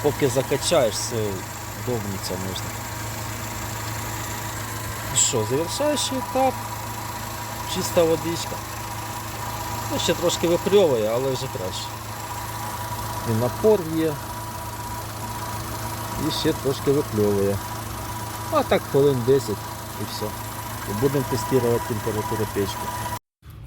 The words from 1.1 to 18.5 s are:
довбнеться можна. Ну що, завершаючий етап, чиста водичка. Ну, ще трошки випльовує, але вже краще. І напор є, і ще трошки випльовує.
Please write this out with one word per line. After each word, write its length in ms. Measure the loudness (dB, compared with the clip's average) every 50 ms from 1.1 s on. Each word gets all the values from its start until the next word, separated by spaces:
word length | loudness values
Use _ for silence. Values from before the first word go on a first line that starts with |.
| -2 0 0 0 -2 -4 -6 -8 -10 -10 -10 -10 -10 -8 -4
довбнеться 480 | -2 -2 -2 -2 -4 -6 -6 -4 -4 -4
можна. 320 | -4 -4 -4 -4 -6 -6 -6 -8 -8 -8 -8 -8 -8 -8 -6 -6 -6 -6 -6 -6 -6 -6 -8 -6 -6 -6 -6 -6 -6 -6 -6 -6 -6 -6 -6 -6 -6 -6 -6 -6 -6 -6 -6 -6 -6 -6 -6 -6 -6 -6 -6 -6 -6 -6 -2
Ну 60 | 2 4
що, 280 | 4 4 4 2 2
завершаючий 720 | 4 2 2 2 0 0 2 2 2 4 2 0 0 -2 -2
етап, 360 | -2 0 2 4 4 4 4 0 -6 -6 -8 -8 -8 -8 -8 -8 -8 -8 -8 -8 -8 -8 -8 -8 -8 -8 -6 -6 -6 -4 -2
чиста 280 | -2 -2 2 4 4 6
водичка. 520 | 6 4 2 0 -2 -2 -2 -4 -4 -6 -6 -8 -8 -8 -8 -8 -8 -8 -8 -8 -8 -8 -8 -8 -8 -8 -8 -6 -6 -6 -6 -6 -4 -6 -4 -4 -2
Ну, 80 | -2 0
ще 140 | 2 2 2
трошки 340 | 4 4 2 2 4 4 4
випльовує, 600 | 4 4 4 6 8 8 8 8 8 6 4 4
але 240 | 2 2 2 2
вже 160 | 0 0 -2 -4 -4 -4
краще. 300 | -4 -4 -4 -6 -6 -6 -8 -8 -8 -8 -8 -8 -8 -8 -6 -6 -6 -6 -6 -6 -6 -6 -6 -6 -6 -6 -6 -6 -4 -4 -4 -4 -2 0
І 100 | 2 2
напор 380 | 2 2 0 4 6 6 6 6 4 0 0 2
є, 160 | 2 2 0 -2 -6 -8 -8 -8 -8 -8 -8 -8 -8 -8 -8 -8 -8 -6 -6 -6 -6 -8 -8 -8 -8 -6 -6 -6 -6 -6 -6 -6 -6 -6 -6 -6 -6 -6 -6 -6 -6 -6 -4 -2 0 0
і 40 |
ще 220 | 0 2 2 2 2
трошки 380 | 2 2 0 0 2 4 4
випльовує. 640 | 4 4 4 2 2 4 4 6 6 4 4 4 2 0 -2 -6 -8 -8 -8 -8 -8 -8 -8 -6 -6 -6 -8 -8 -8 -8 -6 0